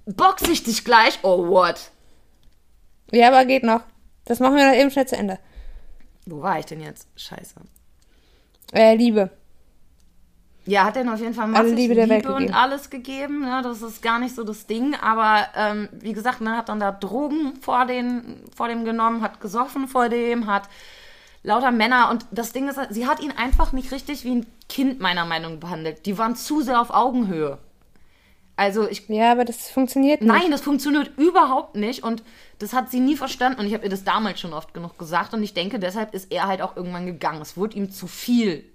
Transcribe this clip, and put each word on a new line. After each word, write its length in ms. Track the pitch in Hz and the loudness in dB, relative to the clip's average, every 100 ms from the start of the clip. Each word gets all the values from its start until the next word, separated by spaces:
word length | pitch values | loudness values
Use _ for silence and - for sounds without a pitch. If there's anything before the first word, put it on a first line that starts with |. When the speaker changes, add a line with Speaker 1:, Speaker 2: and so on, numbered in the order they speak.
| - | -8
Speaker 1:
Box 360 | 190 381 381 349 | 2 4 4 0
ich 140 | 311 | 0
dich 220 | - 220 | 0 -4
gleich? 340 | - 233 233 - | 4 6 6 2
Oh, 260 | 190 185 175 | 2 2 4
what? 420 | 185 175 165 - _ - - _ _ - _ _ _ - _ - | 4 4 0 -10 _ -20 -20 _ _ -20 _ _ _ -20 _ 0
Speaker 2:
Ja, 180 | 226 233 | 6 8
aber 160 | 262 254 | 8 6
geht 180 | 262 | 2
noch. 160 | 233 226 - - - _ - | 2 0 -2 -20 -20 _ -6
Das 120 | 233 | 0
machen 160 | 254 285 | 4 6
wir 120 | 269 | 6
noch 60 | 254 | 6
eben 140 | 277 | 4
schnell 140 | 269 262 | 2 -2
zu 80 | - | -2
Ende. 240 | 202 190 - - - - - - - _ - | -4 -8 -14 -18 -16 -16 -18 -20 -20 _ -16
Speaker 1:
Wo 140 | 151 | -8
war 180 | 175 165 | -4 -4
ich 60 | |
denn 160 | 151 160 | -6 -14
jetzt? 260 | 151 - - - | -14 -18 -20 -20
Scheiße. 400 | - - - - - _ _ _ _ _ _ _ _ _ - | -18 -18 -18 -20 -20 _ _ _ _ _ _ _ _ _ -2
Speaker 2:
Äh, 240 | 202 220 220 | 6 8 8
Liebe. 340 | 240 214 190 - _ - _ _ - _ _ _ _ _ _ - - | 6 4 0 -4 _ -20 _ _ -20 _ _ _ _ _ _ -12 0
Speaker 1:
Ja, 180 | 196 | 4
hat 120 | 196 262 | 4 2
denen 140 | 247 | -4
auf 100 | 220 | -4
jeden 140 | 226 | -6
Fall 100 | 226 | -4
Speaker 2:
Alle 80 | 214 | 0
Speaker 1:
massig 240 | 220 233 233 | 4 4 4
Speaker 2:
Liebe 160 | 240 | 4
Speaker 1:
Liebe 120 | 226 226 | 4 4
Speaker 2:
der 20 | |
Welt 180 | 214 262 | 4 2
Speaker 1:
und 100 | 269 | -2
Speaker 2:
gegeben. 160 | 277 | 0
Speaker 1:
alles 340 | - 254 277 - | 2 2 0 -10
gegeben, 500 | 269 247 269 285 294 | -14 -10 -8 -6 -4
ne? 200 | 262 254 | -4 -4
Das 200 | 247 226 | -4 -8
ist 180 | 226 220 | -12 -6
gar 160 | 226 233 | -2 0
nicht 160 | 247 | -2
so 100 | 247 | -6
das 220 | 214 214 - | -10 -10 -6
Ding, 280 | 226 269 | -4 -2
aber, 520 | 285 214 220 214 214 - | -2 0 2 4 4 2
ähm, 360 | - 214 208 208 | -2 -2 -2 -8
wie 220 | - 214 | -10 -10
gesagt, 260 | 208 233 254 | -6 -4 -4
ne, 160 | 220 233 | -4 -4
hat 140 | 226 | -4
dann 100 | 214 | -4
da 100 | 202 | -4
Drogen 640 | 196 196 226 294 302 277 - | -4 -6 -4 -4 -2 -4 -6
vor 240 | - 247 | -2 0
den, 580 | 247 247 247 247 - - - - | 0 -2 -4 -6 -8 -18 -16 -8
vor 120 | 233 | -6
dem 180 | 233 226 | -4 -4
genommen, 340 | 226 226 233 | 0 0 0
hat 200 | 214 - | -6 -8
gesoffen 460 | 208 214 277 277 262 | -8 -4 -4 -4 -4
vor 200 | 254 240 | 0 0
dem, 380 | 240 233 240 214 | 0 -2 -2 -2
hat 160 | 202 - - - - - - - - | -4 -4 -20 -20 -20 -20 -20 -20 -12
lauter 280 | - 220 262 | -2 0 2
Männer 380 | 240 220 254 233 | 2 2 4 2
und 160 | 233 - | 0 -6
das 220 | 202 220 | -10 -8
Ding 140 | 262 277 | -6 -6
ist, 100 | 269 247 | -6 -8
sie 180 | 214 247 | -6 -4
hat 140 | 302 | -4
ihn 120 | 294 | -4
einfach 400 | - 247 - 320 | -4 2 4 4
nicht 200 | 262 247 | 0 -4
richtig 320 | 269 - 294 | -10 -8 -8
wie 120 | 240 247 | -4 -4
ein 100 | - - - | -4 -14 -12
Kind 300 | - 277 170 | -2 -2 -2
meiner 260 | 185 175 170 | -2 -2 -2
Meinung 280 | 165 165 | -4 -8
nach 60 | 160 | -12
behandelt. 460 | 170 165 160 156 202 | -10 -8 -8 -8 -6
Die 100 | 196 | -2
waren 180 | 226 | -2
zu 280 | 240 - 302 | -4 -4 -2
sehr 180 | 254 240 | 0 0
auf 80 | 240 | 2
Augenhöhe. 680 | 202 247 247 202 165 147 143 - _ _ - - _ _ _ _ - | 2 2 0 -2 -2 -4 -6 -16 _ _ -20 -20 _ _ _ _ -2
Also 320 | 202 208 208 | 0 0 -2
ich 180 | 202 - | -4 -6
Speaker 2:
Ja, 240 | 214 233 | 2 4
aber 120 | 240 | 4
das 240 | 240 226 - | 0 -4 -6
funktioniert 540 | - 262 269 277 294 | -2 0 2 2 4
nicht. 100 | 220 | 4
Speaker 1:
Nein, 180 | 269 349 | 4 4
das 120 | 285 | 0
funktioniert 480 | 277 285 294 285 - - | 0 -2 2 0 0 2
überhaupt 560 | 320 359 294 262 330 208 | 4 6 4 2 -4 -4
nicht 260 | 208 262 | -4 -4
und 200 | 226 226 - - - - | -6 -6 -10 -20 -20 -14
das 120 | 208 | -4
hat 180 | 254 254 | -4 -2
sie 100 | 254 | 0
nie 160 | 262 294 | 2 0
verstanden 440 | 269 - 254 262 | -4 0 -2 0
und 60 | 202 | -4
ich 80 | |
hab 80 | 226 | -4
ihr 60 | 208 | -4
das 140 | 190 | -4
damals 360 | 196 185 214 180 | -2 0 -2 -6
schon 140 | 175 | -10
oft 180 | 151 - | -12 -12
genug 240 | 170 170 - | -14 -14 -14
gesagt 380 | 165 175 208 | -4 -2 -2
und 80 | 226 | -4
ich 100 | 208 | -4
denke, 260 | 175 180 247 | -4 -4 -4
deshalb 360 | 185 208 220 | -4 -4 -8
ist 180 | 190 190 | -8 -8
er 140 | 175 190 | -4 -2
halt 160 | 190 | -2
auch 120 | 180 - | -6 -8
irgendwann 280 | 180 175 | -10 -8
gegangen. 380 | 180 160 160 156 | -10 -6 -6 -6
Es 160 | 151 - | -12 -8
wurde 180 | 220 208 | -6 -6
ihm 140 | 196 | -8
zu 160 | 196 175 | -10 -16
viel 580 | - - 240 214 147 - | -10 0 2 2 -4 -10